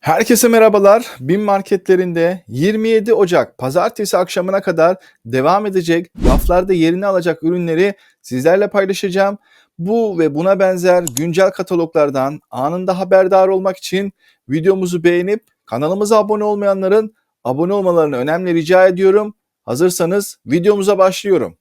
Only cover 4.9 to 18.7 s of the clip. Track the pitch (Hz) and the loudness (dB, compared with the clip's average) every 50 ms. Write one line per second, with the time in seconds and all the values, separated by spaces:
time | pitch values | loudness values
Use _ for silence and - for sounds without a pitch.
4.9 | 185 185 _ _ _ _ _ 113 117 131 131 147 175 202 208 208 190 190 170 165 | 2 -2 _ _ _ _ _ -6 -4 0 2 2 2 2 0 0 -2 -2 0 0
5.9 | 165 170 180 - _ - - - - 180 - - 175 180 185 190 185 170 160 165 | -2 -2 -2 -6 _ -2 0 2 2 2 2 2 0 0 2 0 0 0 2 0
6.9 | 170 185 196 202 190 180 165 175 160 165 - 165 175 180 175 170 160 160 190 202 | 0 -2 -2 -2 -2 -2 -2 -2 -4 -2 -2 -4 -2 -2 -2 -2 0 0 0 -2
7.9 | 202 _ _ _ _ _ _ - - 127 131 160 175 190 214 202 - 202 196 190 | -2 _ _ _ _ _ _ -10 -8 -2 0 2 2 2 0 -2 -2 -2 -2 -2
8.9 | 202 - - 196 175 190 196 196 208 202 _ _ _ _ _ _ _ - 170 190 | -4 -6 -6 -4 -2 -2 -2 -2 -2 -8 _ _ _ _ _ _ _ -10 -6 -2
9.9 | 220 233 226 214 190 170 160 156 143 143 170 190 196 190 196 185 185 180 175 185 | -2 0 0 -2 0 0 -2 0 0 -2 0 0 0 2 2 0 0 0 2 2
10.9 | 180 180 180 - 113 143 160 170 160 175 190 190 185 - 185 - 185 170 165 160 | 2 2 2 -2 -4 -4 -4 -2 0 2 2 0 0 -4 -8 -4 -2 -2 -2 -2
11.9 | _ 160 151 143 135 139 131 135 151 147 _ _ - 117 131 147 170 180 185 185 | _ 0 0 0 0 -2 -4 -4 -6 -10 _ _ -10 -6 -6 -4 -4 -4 -4 -4
12.9 | 185 180 190 185 196 190 190 185 196 190 190 190 196 190 190 190 185 - - - | -4 -4 -2 2 2 2 4 4 4 4 4 4 2 0 -2 -4 -6 -6 -10 -6
13.9 | 185 190 202 196 _ _ _ _ _ _ _ - 131 165 156 196 196 190 185 180 | -4 -4 -4 -4 _ _ _ _ _ _ _ -6 -6 -2 0 0 0 0 -2 -4
14.9 | 175 175 160 175 175 175 180 190 208 226 _ _ _ _ _ - 110 120 143 156 | -4 0 2 2 2 2 0 -2 -4 -6 _ _ _ _ _ -8 -6 -4 -2 -2
15.9 | 185 196 208 202 226 214 208 202 214 208 208 208 208 202 202 202 196 190 190 190 | -2 -2 0 2 2 2 2 0 -2 -2 -2 -2 -2 -2 0 -2 -2 0 0 0
16.9 | 196 220 220 214 _ _ _ _ _ _ _ 120 127 139 165 180 202 208 196 185 | 0 0 0 -2 _ _ _ _ _ _ _ -6 -2 -2 -2 -2 -2 -2 0 0
17.9 | 175 170 156 151 143 123 123 147 160 175 185 180 170 170 160 151 | 2 2 2 0 0 -4 -2 -2 -2 -4 -2 -2 -2 -2 0 2